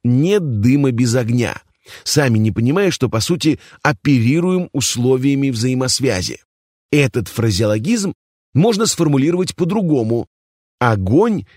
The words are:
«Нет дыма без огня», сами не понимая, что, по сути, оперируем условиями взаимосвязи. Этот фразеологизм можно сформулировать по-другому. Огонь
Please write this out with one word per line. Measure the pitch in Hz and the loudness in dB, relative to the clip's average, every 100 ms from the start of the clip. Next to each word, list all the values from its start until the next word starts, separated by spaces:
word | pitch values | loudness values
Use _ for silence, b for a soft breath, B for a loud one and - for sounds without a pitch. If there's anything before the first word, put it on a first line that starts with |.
«Нет | 120 123 165 208 156 110 | 0 2 2 0 -2 0
дыма | 113 143 139 | 2 2 2
без | 117 123 | 0 0
огня», | 123 113 120 107 - - _ B B | 0 0 -2 -2 -6 -14 _ B B
сами | - - 135 110 | -4 0 2 2
не | 110 | 0
понимая, | 101 117 170 196 | 0 0 0 0
что, | - 123 | 0 -2
по | 113 | -2
сути, | - 175 160 139 B B | -2 -2 0 -2 B B
оперируем | 147 127 147 131 117 156 180 185 180 | -4 -2 0 2 2 0 0 -2 -2
условиями | 139 - 120 123 131 139 139 139 | -4 -4 -2 0 2 2 0 0
взаимосвязи. | 117 123 127 127 - 127 92 82 - _ _ _ _ _ | -2 -2 -2 -2 -2 -2 -2 -4 -10 _ _ _ _ _
Этот | 147 135 123 92 | 0 0 -2 -6
фразеологизм | - 113 95 110 107 139 233 196 - _ _ _ | -2 -2 0 0 -2 -2 -2 -4 -8 _ _ _
можно | 135 214 208 | 0 2 2
сформулировать | 226 - 160 139 143 175 185 - | 0 0 0 2 2 0 -2 -2
по-другому. | 165 220 180 143 110 117 - _ _ _ _ _ | -2 0 0 0 0 -2 -4 _ _ _ _ _
Огонь | 120 107 92 135 226 202 b | 0 0 2 2 2 0 b